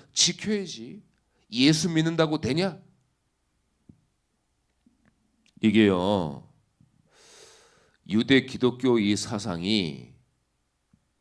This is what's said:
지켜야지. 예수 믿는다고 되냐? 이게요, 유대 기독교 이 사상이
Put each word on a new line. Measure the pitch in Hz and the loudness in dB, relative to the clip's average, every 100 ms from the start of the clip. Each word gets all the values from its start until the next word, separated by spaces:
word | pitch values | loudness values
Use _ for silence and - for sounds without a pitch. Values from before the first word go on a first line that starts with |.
| _ | _
지켜야지. | - - - 196 208 175 113 117 202 - _ _ _ _ | -2 0 -2 -6 -6 -8 -14 -16 -20 -20 _ _ _ _
예수 | 113 139 156 170 | 2 4 4 0
믿는다고 | 160 160 165 156 156 | 0 0 0 0 0
되냐? | 165 156 190 151 _ _ _ _ _ _ _ _ _ _ - _ _ _ _ _ _ _ _ _ _ _ _ _ _ _ _ _ | -2 -2 -2 -6 _ _ _ _ _ _ _ _ _ _ -20 _ _ _ _ _ _ _ _ _ _ _ _ _ _ _ _ _
이게요, | 107 104 104 90 92 104 78 67 - _ _ _ _ _ _ _ - - - _ _ _ _ _ - | 2 4 4 4 0 -2 -4 -10 -18 _ _ _ _ _ _ _ -20 -20 -20 _ _ _ _ _ -4
유대 | 104 120 131 131 | -2 4 2 2
기독교 | 107 123 123 131 117 | -2 -2 0 0 2
이 | 101 101 | 2 -2
사상이 | - 107 101 85 92 110 85 67 62 - _ _ _ _ _ _ _ _ _ _ | -4 -8 -6 -6 -2 -2 -2 -8 -18 -20 _ _ _ _ _ _ _ _ _ _